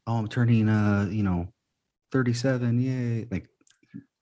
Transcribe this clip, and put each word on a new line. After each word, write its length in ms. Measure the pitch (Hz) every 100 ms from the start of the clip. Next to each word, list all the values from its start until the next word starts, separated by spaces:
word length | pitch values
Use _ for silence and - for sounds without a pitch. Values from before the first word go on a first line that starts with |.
| -
"Oh, 80 | 117
I'm 100 | 107
turning, 400 | 123 117 117 107
uh, 400 | 110 104 101 101
you 140 | 107
know, 300 | 98 87 87 _ _ _ _ _ _
thirty-seven. 680 | 131 123 120 135 127 120 120
Yay." 460 | 131 127 120 113 120
Like, 180 | 92 - _ _ _ _ - - _